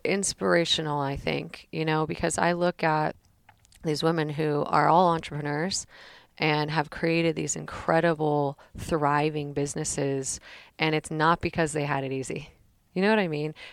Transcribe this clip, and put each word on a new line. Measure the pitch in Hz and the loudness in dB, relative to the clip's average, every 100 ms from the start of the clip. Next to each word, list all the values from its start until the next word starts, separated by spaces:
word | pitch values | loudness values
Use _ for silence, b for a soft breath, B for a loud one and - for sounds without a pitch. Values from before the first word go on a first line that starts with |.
inspirational, | - 196 208 - 190 175 165 - 156 147 | 2 0 -2 -2 2 2 4 0 0 -2
I | 139 139 | -2 -4
think, | 160 147 165 - - | -4 -4 -6 -14 -10
you | 160 160 | -4 0
know, | 156 156 | 0 0
because | 165 170 - | -2 -2 0
I | 170 | 0
look | 175 175 - | 2 0 0
at | 165 156 151 - _ _ _ _ _ - | 0 2 0 -4 _ _ _ _ _ -8
these | 165 147 | -4 0
women | 160 165 151 | 0 0 -2
who | 147 156 147 - | -2 0 0 2
are | 160 151 | 4 6
all | 160 180 | 6 6
entrepreneurs | 165 - 147 147 147 180 - - B B B B - | 2 -2 -6 -4 -2 -2 -4 -8 B B B B -2
and | 156 151 151 | 0 2 0
have | 156 147 | -2 -2
created | - 165 165 165 156 | -2 0 2 2 0
these | 151 - | -4 -6
incredible, | 151 - - 165 170 156 156 147 143 139 B - | -8 -4 2 4 4 2 2 2 0 -4 B -14
thriving | - 165 147 147 151 151 143 | -4 0 2 2 2 -2 -4
businesses. | 143 143 160 156 - 139 135 135 - B B B - | -4 -4 -4 -6 -2 -2 -2 -4 -8 B B B -2
And | 160 156 | 0 0
it's | - | -2
not | 156 156 170 | 2 2 2
because | 175 - 160 | 0 0 0
they | 151 | 0
had | 143 139 135 | -2 -2 -2
it | |
easy. | 135 131 165 143 - _ _ _ | -4 -6 -8 -10 -20 _ _ _
You | 185 | 0
know | 202 | 2
what | 220 | 2
I | 180 | 2
mean? | 147 151 151 B | -2 -4 -8 B